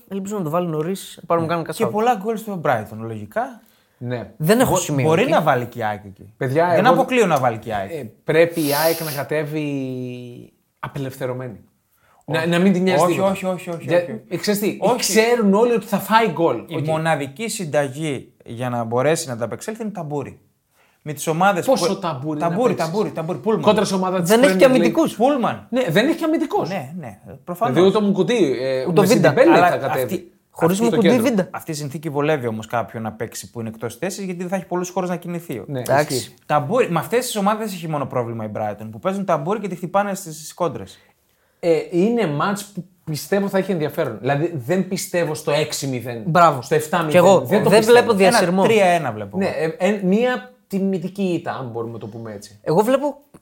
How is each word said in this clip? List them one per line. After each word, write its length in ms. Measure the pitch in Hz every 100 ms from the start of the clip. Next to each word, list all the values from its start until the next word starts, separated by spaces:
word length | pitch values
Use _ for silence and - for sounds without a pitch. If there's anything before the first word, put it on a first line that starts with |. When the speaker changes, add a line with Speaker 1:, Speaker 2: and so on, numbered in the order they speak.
| -
Speaker 1:
Ελπίζω 280 | 196 196 208
να 40 |
το 60 | 156
βάλει 160 | 170 175
νωρίς, 520 | 156 160 190 - -
να 60 | -
πάρουμε 200 | 170 160
Speaker 2:
Ναι. 60 |
Speaker 1:
κανένα 200 | 170 156
Speaker 2:
Και 60 | 156
Speaker 1:
κατσάβι. 140 | 220 208
Speaker 2:
πολλά 160 | 233 226
γκολ 140 | 202 220
στο 240 | 220 190
Brighton, 320 | 147 120 101 110
λογικά. 640 | 113 110 104 214 262 226 _ _ _ -
Speaker 3:
Ναι. 320 | 120 123 101 -
Speaker 1:
Δεν 240 | 156 233
έχω 100 | 247
Speaker 2:
Μπο-, 60 | 180
Speaker 1:
σημείο 280 | 180 143 131
Speaker 2:
μπορεί 160 | 165
Speaker 1:
εκεί. 80 | 262
Speaker 2:
να 100 | 302
βάλει 240 | 156 127 117
και 120 | 120
η 40 |
ΑΕΚ 200 | 107 104
εκεί. 280 | 101 95 101 -
Speaker 3:
Παιδιά, 320 | 135 139 175
Speaker 2:
Δεν 160 | 170
Speaker 3:
εγώ 100 | 226
Speaker 2:
αποκλείω 320 | 262 262 254 196
να 120 | 147
βάλει 200 | 127 110
και 100 | 113
η 40 |
ΑΕΚ. 180 | 104 98
Speaker 3:
ε, 200 | 160 113 _
πρέπει 360 | - 156 170 170
η 140 | 147 143
ΑΕΚ 160 | 165 165
να 120 | 156
κατέβει 1400 | 139 131 151 147 156 147 139 131 127 127 123 123 120 117 _ _ -
απελευθερωμένη. 840 | 143 147 135 127 131 123 127 95 _ _ _ _ _ _
Speaker 2:
Όχι. 140 | - 156
Speaker 3:
Να, 60 | 165
να 120 | 170
μην 140 | 196
την 100 | 180
νοιάζει 200 | 185 147
Speaker 2:
Όχι, 100 | 175
Speaker 3:
τίποτα. 160 | 160 196
Speaker 2:
όχι, 140 | 190 185
όχι, 240 | 180 180
όχι, 140 | 165 143
Speaker 3:
Για-, 100 | 170
Speaker 2:
όχι. 220 | 175 220 -
Speaker 3:
ε, 80 | 170
ξέρεις 240 | - 202
τι, 160 | 208 -
Speaker 2:
Όχι. 160 | 196 240
Speaker 3:
ξέρουν 560 | - 202 226 240 202
όλοι 180 | 196 240
ότι 140 | 233 -
θα 120 | 196
φάει 300 | - 220 226
γκολ. 340 | 151 165 117 101
Speaker 2:
Η 100 | 160
Speaker 3:
Οκ. 100 | 147
Speaker 2:
μοναδική 640 | 156 165 151 139 139 220
συνταγή 840 | - 170 147 143 135 160 123 - _
για 240 | - 117 123
να 160 | 120
μπορέσει 420 | 113 120 139 160 151
να 60 |
ανταπεξέλθει 500 | 117 117 117 - 220
είναι 80 | 220
ταμπούρι. 500 | 185 151 147 117 92 _ _ _ _ _ _
Με 100 | 151
τις 140 | 139 -
ομάδες 400 | 160 190 180 254
Speaker 3:
Πόσο 200 | 240 180
Speaker 2:
που 40 | 190
Speaker 3:
ταμπούρι 400 | 175 143 151 151
να 80 | 170
Speaker 2:
ταμπούρι, 260 | 175 247
Speaker 3:
παίξεις; 160 | - 160
Speaker 2:
ταμπούρι, 200 | 196 175
ταμπούρι, 260 | - 160 180
πούλμαν. 240 | 214 220
Speaker 3:
Κόντρα 220 | 208 214
σε 100 | 196
ομάδα 260 | 190 185 185
της 100 | 170
Speaker 1:
Δεν 120 | 226
έχει 100 | 254
Speaker 3:
Premier 40 | 185
Speaker 1:
και 60 |
Speaker 3:
League. 40 | 262
Speaker 1:
αμυντικούς. 480 | 254 226 320 294 -
Speaker 2:
Πούλμαν. 500 | 254 285 190 110 -
Speaker 3:
Ναι, 140 | 247 208
δεν 200 | 160 269
έχει 160 | 330
αμυντικός. 440 | 320 311 277 392 226
Speaker 2:
Ναι, 240 | 190 131 175
ναι, 200 | 127 101 - 135
προφανώς. 300 | - 175 -
Speaker 3:
Δηλαδή 160 | 131 190
ούτε 100 | 214
ο 20 | 202
Μουκουτί, 480 | 180 175 240 151 117
ε, 240 | 131 131 131
Speaker 1:
Ούτε 120 | 175
ο 20 |
Speaker 3:
με 60 | 190
Speaker 1:
Βίντα. 200 | 214 156
Speaker 3:
Σιντιμπέλε 280 | 143 320 233
Speaker 2:
Αλλά 120 | 175
Speaker 3:
θα 60 | 135
κατέβει 260 | 135 143
Speaker 2:
αυτή, 280 | 123 185 - _ _
Speaker 1:
Χωρίς 260 | - 170 196
Speaker 3:
στο 80 |
Speaker 1:
Μουκουτί, 240 | 233 - 175
Speaker 3:
κέντρο. 140 | 247
Speaker 1:
Βίντα. 260 | 247 214 175
Speaker 2:
αυτή 200 | - -
η 40 |
συνθήκη 340 | 147 147 160 156
βολεύει 380 | 143 147 156 120
όμως 200 | 110 110
κάποιον 360 | 117 110 117
να 100 | 110
παίξει 380 | 107 110 - 98
που 100 | 120
είναι 80 | 110
εκτός 280 | 110 117 -
θέσης, 280 | 180 196
γιατί 160 | 190 175
δεν 80 | 180
θα 80 | 190
έχει 80 | -
πολλούς 240 | 180 180
χώρους 180 | 190 180
να 80 | 170
κινηθεί. 460 | 170 170 165 117 -
Speaker 3:
Ναι, 140 | 135
Speaker 1:
Εντάξει. 340 | 117 139 151
Speaker 3:
ισχύει. 200 | 131 - - -
Speaker 2:
Ταμπούρι, 440 | 151 135 247 190
με 80 | 165
αυτές 260 | 135 233 247
τις 100 | 214
ομάδες 360 | 196 214 220
έχει 160 | 185 165
μόνο 180 | 151 131
πρόβλημα 380 | 131 117 113
η 60 | 110
Brighton, 340 | 107 107 104 110
που 80 | 110
παίζουν 260 | 185 196
ταμπούρι 360 | 190 160 156 220
και 80 | 196
τη 80 | 175
χτυπάνε 380 | 175 196 202
στις 400 | 185 160 151 156
κόντρες. 440 | - 170 107 95 - _ _ _ _ _ -
Speaker 3:
Ε, 180 | 175 156 -
είναι 360 | 175 202 240 180
μάτς 380 | 147 180 202
που 200 | - - - _
πιστεύω 440 | - 151 - 202 202
θα 100 | 196
έχει 140 | 190
ενδιαφέρον. 460 | 180 147 160 143 107
Δηλαδή, 320 | 120 143 170 165 117
δεν 220 | 190 185
πιστεύω 460 | 196 - 180 156
στο 160 | 151 -
έξι 360 | 147 151 - 139
μηδέν, 360 | 123 113 117 110
Speaker 1:
Μπράβο. 360 | 165 165 139
Speaker 3:
στο 120 | -
εφτά 220 | 160 156 175
μηδέν. 140 | 160
Speaker 1:
Κι 60 | 170
εγώ. 240 | 175 180
Speaker 3:
Δεν 220 | 127 208
το 60 | -
Speaker 1:
Δεν 80 | 208
Speaker 3:
πιστεύω. 200 | 214 240
Speaker 1:
βλέπω 160 | 220 196
διασυρμό. 420 | 190 233 180 185
Speaker 2:
Ένα 80 | 190
τρία 120 | 214 185
ένα 260 | 175 143
βλέπω. 240 | 107 101 180
Speaker 3:
Ναι, 100 | 196
ε, 280 | 131 160 160
ε, 220 | 185 208
μία 480 | 185 208 247 254 - _ -
τιμητική 560 | 196 196 190 180 -
ήττα, 300 | 190 165 131
αν 120 | 113 127
μπορούμε 240 | 113 113
να 60 | 117
το 80 | 110
πούμε 260 | 113 113
έτσι. 260 | 101 - -
Speaker 1:
Εγώ 180 | - 160
βλέπω 360 | 214 262 285 269 _ -